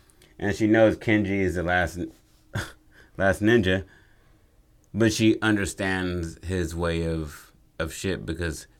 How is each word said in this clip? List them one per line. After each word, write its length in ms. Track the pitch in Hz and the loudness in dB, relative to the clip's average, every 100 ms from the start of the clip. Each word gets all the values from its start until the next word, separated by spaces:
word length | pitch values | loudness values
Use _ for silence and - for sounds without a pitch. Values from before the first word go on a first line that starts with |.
| _ _ - - | _ _ -20 -8
and 180 | 98 151 | -4 0
she 120 | 107 | 2
knows 300 | 113 110 107 | 6 6 4
Kenji 420 | - 107 95 98 | 0 0 2 0
is 160 | 95 87 | 0 -2
the 80 | |
last, 340 | 85 90 85 90 - - _ _ _ | 0 0 0 -4 -10 -12 _ _ _
<laughs> 640 | - - - _ - - - | -10 -10 -14 _ -20 -14 -2
last 240 | 95 92 | 0 2
ninja, 440 | 107 120 92 95 90 - _ _ _ _ _ _ _ _ _ | 4 4 4 0 -4 -18 _ _ _ _ _ _ _ _ _
but 200 | 104 113 | 2 2
she 260 | 110 110 - | 4 4 4
understands 960 | 110 104 92 - 95 95 90 87 82 80 85 | 2 0 -2 -4 -4 -2 -2 -4 -6 -8 -6
his 300 | 92 80 82 | -4 -4 -2
way 280 | 85 82 82 | -2 -2 -2
of 400 | 82 76 - - _ _ - | -4 -6 -12 -20 _ _ -8
of 140 | 80 | -8
shit 320 | - 95 85 - | -6 -4 -4 -6
because 420 | 85 82 78 - | -6 -6 -6 -12